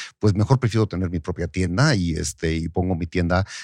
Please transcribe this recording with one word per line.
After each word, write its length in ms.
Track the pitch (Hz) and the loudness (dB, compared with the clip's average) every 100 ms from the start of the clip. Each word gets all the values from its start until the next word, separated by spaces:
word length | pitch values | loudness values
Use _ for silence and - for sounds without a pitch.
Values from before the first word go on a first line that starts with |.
| - - | -14 0
pues, 160 | 107 98 | 2 2
mejor 240 | 104 131 | 4 2
prefiero 280 | 113 110 104 | 2 0 0
tener 220 | 87 90 | 0 -2
mi 100 | 87 | -2
propia 280 | 92 85 85 | -4 -4 -4
tienda 480 | 92 90 92 151 104 | -2 0 2 2 2
y, 180 | 85 | 0
este, 420 | 80 82 - 80 82 | -2 -6 -4 -2 -2
y 140 | 82 | -2
pongo 260 | 92 90 85 | -2 -2 -2
mi 120 | 82 | -2
tienda 380 | 90 87 90 98 - | -2 2 2 0 -6